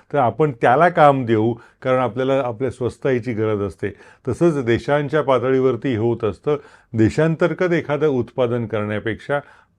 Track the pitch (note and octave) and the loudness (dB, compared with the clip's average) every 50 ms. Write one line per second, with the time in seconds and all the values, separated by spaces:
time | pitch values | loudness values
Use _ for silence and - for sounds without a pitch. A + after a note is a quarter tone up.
0 | _ _ - C#3+ B2 A2+ G#2+ - D#3 D3 B2 - D3+ B2 B2 D3 E3 F3+ E3+ E3+ | _ _ -2 0 0 0 0 0 0 -2 0 2 2 4 4 4 4 4 4 6
1 | D3+ C#3+ C#3 C3+ B2 A2+ A2+ G#2+ A2 A#2+ A2+ A2+ - - _ _ - C3 B2+ C3 | 6 6 6 4 2 0 2 2 2 0 -2 -4 -10 -18 _ _ -4 -2 0 0
2 | B2+ A#2 A#2 C3 C3 C3 C3+ C3+ B2+ B2 A2+ G#2+ C3 B2 - - B2+ A2 - - | 0 -2 -2 -2 -2 0 0 0 -2 -4 -4 -6 -6 -6 -6 -6 -6 -6 -6 -4
3 | - C#3 B2+ A#2+ A2 B2+ A2 G#2 A2 G#2+ G#2+ G2+ G2+ F#2+ - - - G2 - - | -2 -2 -2 -2 -2 -4 -4 -2 -2 -2 -2 -2 -4 -6 -6 -8 -8 -10 -10 -12
4 | - - - _ - C3 A#2 - E3 F3 D3+ C#3+ A#2+ A2+ A#2 A2 - - C#3+ D3 | -20 -20 -20 _ -8 -6 -2 0 0 0 0 0 0 0 0 0 0 0 0 0
5 | D3 C3+ D3+ D3+ C#3 C3+ B2+ A#2+ A2+ C3 C3+ C3 B2+ C3 A#2+ A2 - C#3 A#2+ G#2 | 0 0 -2 0 0 2 0 0 2 0 2 2 2 2 0 0 -2 -4 -2 -2
6 | A2+ A#2+ A#2 - A2+ G#2 F#2 - - D3 D3 C#3 - - - - _ _ A#2 A2 | -2 -2 -2 -2 -4 -6 -6 -4 -4 -4 -4 -4 -6 -12 -20 -20 _ _ 0 2
7 | A2+ A2 - D3+ D#3 E3 D#3+ - F3 D#3+ D#3+ - F#3 F3 E3+ D3+ - C#3 D3 C#3+ | 2 2 2 2 0 0 0 0 0 -2 0 -2 -2 0 0 -2 -2 -2 -2 -2
8 | D3+ D#3 C3+ B2 A2+ - - C3+ B2+ A#2 A#2+ A#2+ A#2 G#2 A2 G#2+ G#2 G#2 G#2+ G#2 | 0 0 0 -2 -4 -4 -2 -2 -2 0 -2 -2 -4 -4 -4 -4 -4 -4 -4 -6
9 | F#2 A2+ G2+ F2+ - - C#3+ C#3+ - - - _ _ _ _ | -6 -6 -8 -8 -6 -6 -6 -6 -6 -10 -18 _ _ _ _